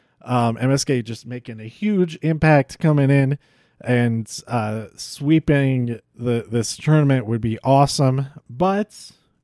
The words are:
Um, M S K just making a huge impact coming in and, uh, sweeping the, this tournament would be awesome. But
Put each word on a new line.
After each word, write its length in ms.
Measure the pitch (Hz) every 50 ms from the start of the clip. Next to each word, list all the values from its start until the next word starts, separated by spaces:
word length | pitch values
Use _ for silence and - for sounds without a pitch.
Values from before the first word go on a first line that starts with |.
| _ _ _ _ -
Um, 360 | 120 123 120 117 117 113 113
M 120 | 123 131 135
S 120 | 135 -
K 180 | - 139 123 110
just 220 | 113 113 - -
making 360 | 120 123 123 - - 113 110
a 80 | 110 113
huge 500 | - - 208 214 208 185 180 165 156 -
impact 600 | - 160 160 151 165 160 151 143 135 - - -
coming 300 | - 156 151 143 139 135
in 280 | 139 139 139 131 143 - _ _ _ _ _ _ _ -
and, 640 | - 127 123 120 120 117 113 113 110 - - - - -
uh, 380 | 123 117 110 110 107 110 107 - -
sweeping 1040 | - - - - - 143 147 160 160 - - 147 143 139 135 131 127 123 120 117 107 - _ _
the, 300 | - 120 123 120 117 107 101
this 260 | 113 120 110 - -
tournament 500 | - - 156 156 151 147 139 135 131 107
would 140 | 107 117 113
be 200 | 113 113 110 - -
awesome. 640 | 127 135 139 143 139 - - 139 131 131 135 135 139 - - - -
But 640 | 120 127 175 190 196 202 214 - - - - - - _ _ _ _ _